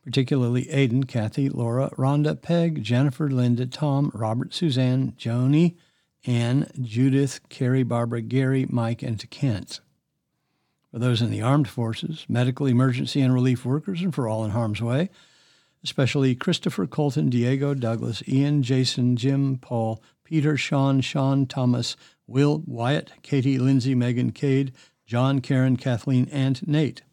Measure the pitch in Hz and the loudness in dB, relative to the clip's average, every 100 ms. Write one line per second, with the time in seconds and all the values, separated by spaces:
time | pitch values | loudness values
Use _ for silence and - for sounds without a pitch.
0 | - 131 127 143 120 123 127 139 131 123 | 0 -2 2 2 2 0 0 0 2 2
1 | 135 120 107 - 139 - 117 123 139 - | 0 -2 -2 -2 -2 -2 -2 0 -2 0
2 | 131 147 151 156 - 170 170 151 107 120 | 0 2 0 -2 -2 0 0 -2 0 2
3 | 143 - 151 131 123 120 127 - 151 139 | 2 0 -2 2 2 2 -2 -2 0 0
4 | 143 104 110 117 - - 170 127 127 127 | 0 -2 -4 -2 -4 -2 0 2 2 2
5 | 131 - 120 120 127 147 170 170 _ _ | -2 -4 -4 0 4 4 4 0 _ _
6 | _ _ - 120 117 135 - - 120 110 | _ _ -2 0 2 0 -2 -6 -6 0
7 | 135 135 139 - _ - 123 131 120 120 | 2 2 0 -4 _ -4 0 0 0 0
8 | 117 120 113 127 131 131 131 120 113 117 | -2 -4 -2 0 2 0 0 -2 -2 -4
9 | 127 107 - - 139 101 - - _ _ | -6 -8 -10 -4 -2 -2 -8 -16 _ _
10 | _ _ _ _ _ _ _ _ _ 113 | _ _ _ _ _ _ _ _ _ -2
11 | 127 117 117 104 113 143 139 - 113 110 | 0 2 0 0 2 2 2 -2 -4 -4
12 | 165 156 - 117 123 127 139 120 131 127 | -8 -10 -4 0 0 0 2 4 2 0
13 | 135 147 131 127 127 120 123 143 175 170 | -2 0 2 4 2 0 0 -2 -2 -4
14 | 185 143 117 110 107 107 113 101 117 131 | -2 -2 -2 -2 -2 -2 -2 -2 -2 0
15 | 190 - _ _ _ _ _ _ - - | -2 -6 _ _ _ _ _ _ -8 -2
16 | 127 147 135 127 - 165 - - 180 - | 0 2 0 0 -2 -2 -2 -4 -4 0
17 | 147 143 147 123 120 135 143 139 117 113 | 0 0 0 2 2 0 0 -2 -2 -4
18 | 120 110 - 135 143 147 123 135 127 - | -4 -8 -2 0 2 2 2 2 0 0
19 | 123 120 131 139 139 131 - 120 113 110 | 0 2 0 0 0 -4 -4 -4 -2 -4
20 | _ _ _ 160 147 143 - 143 139 135 | _ _ _ 0 0 0 0 2 2 2
21 | 127 139 135 139 135 - 123 123 117 - | 0 0 0 2 0 0 0 0 -2 -10
22 | - _ - 123 147 151 160 120 117 151 | -18 _ -4 2 2 2 -4 -4 -2 -2
23 | - - - 139 127 131 127 135 123 127 | -4 -20 -2 0 2 2 4 4 2 0
24 | 120 120 123 - 143 135 139 - - _ | 0 0 -2 -2 0 2 0 -8 -20 _
25 | _ 120 131 139 127 135 131 123 131 120 | _ 0 2 0 0 2 2 2 0 -2
26 | - 127 123 143 135 127 - 147 139 - | 0 0 0 0 -2 -2 0 0 0 -4
27 | _ | _